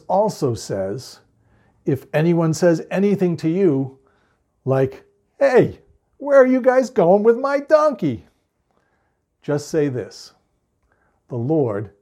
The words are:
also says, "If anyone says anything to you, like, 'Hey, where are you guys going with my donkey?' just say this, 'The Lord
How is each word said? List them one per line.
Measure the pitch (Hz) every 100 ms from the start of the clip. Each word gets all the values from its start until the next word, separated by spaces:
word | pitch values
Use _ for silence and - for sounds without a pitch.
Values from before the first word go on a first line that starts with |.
| -
also | 190 214 - 139
says, | 113 - 101 95 110 - - _ _ _ _ _ _
"If | - 131 -
anyone | 147 165 170 165
says | 156 175 160 -
anything | 180 202 190 180 165
to | 160
you, | 175 196 135 135 - _ _ _ _ _ _
like, | 127 135 131 - _ _ _ -
'Hey, | 277 247 156 - _ _ _ -
where | 277 277
are | 254
you | 254
guys | 240 254 240
going | - 170 202
with | 214 233
my | 277 285
donkey?' | 285 302 302 262 160 113 - _ _ _ _ _ _ _ _ _ _ _
just | - 147 147
say | 165 147
this, | 123 101 - - _ _ _ _ _ _ _ _ _ -
'The | 123
Lord | 123 160 123 101 110 _